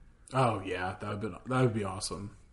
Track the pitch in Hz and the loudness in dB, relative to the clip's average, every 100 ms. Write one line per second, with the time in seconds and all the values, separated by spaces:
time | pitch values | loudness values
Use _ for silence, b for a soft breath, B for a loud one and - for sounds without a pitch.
0 | - - - 127 127 101 95 90 90 98 | -20 -20 -4 2 4 2 -2 -2 -2 -4
1 | 104 101 107 90 - 127 127 110 98 92 | -4 -4 -4 -6 0 4 4 4 -2 -4
2 | - 87 101 - - | -4 -4 -8 -10 -14